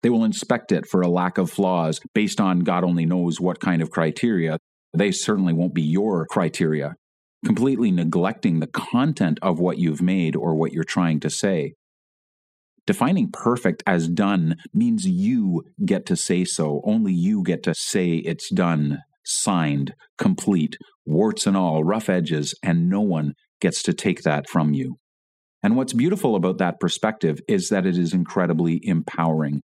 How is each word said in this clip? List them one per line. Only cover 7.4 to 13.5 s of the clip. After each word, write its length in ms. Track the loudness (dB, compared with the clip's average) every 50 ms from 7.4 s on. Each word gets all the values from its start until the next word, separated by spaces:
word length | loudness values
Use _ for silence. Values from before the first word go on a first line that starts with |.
| 0
Completely 460 | 0 2 2 2 0 2 2 2 2
neglecting 680 | 2 2 0 0 0 0 0 0 -2 -2 0 0 0 0
the 80 | -2 -2
content 720 | _ -10 -8 -2 0 0 2 0 0 0 0 0 0 0
of 180 | 0 -2 0 2
what 180 | 0 0 0 2
you've 240 | 0 0 0 2
made 340 | 0 0 2 2 0 0 -2
or 200 | -2 -2 0 0
what 180 | 0 0 -2 -2
you're 100 | -4 -6
trying 360 | -2 -2 0 0 2 0 0
to 80 | -2 -2
say. 440 | -4 -2 -2 0 0 0 -2 -4 -8 _ _ _ _ _ _ _ _ _ _ _ _ _ _ _ _ _ _ _ _ _ _
Defining 460 | -4 0 0 2 0 2 2 0 -2
perfect 520 | -4 -2 0 0